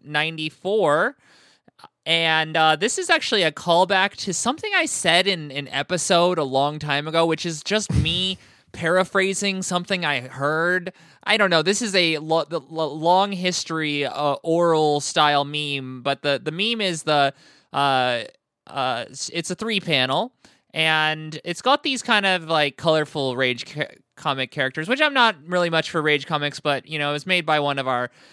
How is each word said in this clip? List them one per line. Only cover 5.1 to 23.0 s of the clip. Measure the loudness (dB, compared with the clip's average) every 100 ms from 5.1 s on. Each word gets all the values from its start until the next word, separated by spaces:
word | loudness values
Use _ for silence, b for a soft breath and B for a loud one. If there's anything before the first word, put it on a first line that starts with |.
| 4 4
in | -2 -6
an | -8 -6
episode | -6 -2 -2 2 4 4 2
a |
long | 0 2 0 -2
time | -2 -2 0
ago, | 2 2
which | 2 -2
is | -6
just | -2 -2 0
me | 0 0 0 -4 -6 b b
<laughs> | b
paraphrasing | -6 0 2 2 0 0 0 -2 -2
something | -2 -4 -2 -2
I | -2 -2
heard. | -4 -4 -2 0 0 -2 -4 b b b
I | 0 2
don't | 4
know. | 4
This | 2 0
is | 0
a | 2 2 0
lo-, | 0 0 0
the | -6
lo-, | -8 -4 -4
long | 0 4 4 2
history, | 0 -4 -4 -4 -4 -2 -2 -2
uh, | 0 -2 -2
oral | 0 2 4 4 4 2
style | 0 2 4 4
meme, | 0 -4 -4 -6 -6 -6
but | -4 -2
the, | -2 -2
the | -4
meme | -4 -4 -2
is | -4 -4
the, | 0 2 2 0 b b b
uh, | 0 2 2 0 -2 -6 _ _ _ -12
uh, | -4 -4 -4 -8
s-, | -12 -8
it's | -8 -6
a | -6
three | -4 -2
panel. | 0 0 2 0 -2 _ b b b
And | -2 0 2 0 -2 -8 -12
it's | -8 -4
got | 0 0
these | 0 -4
kind | 0 2 2
of, | 0
like, | 0 2 2 0
colorful | 2 2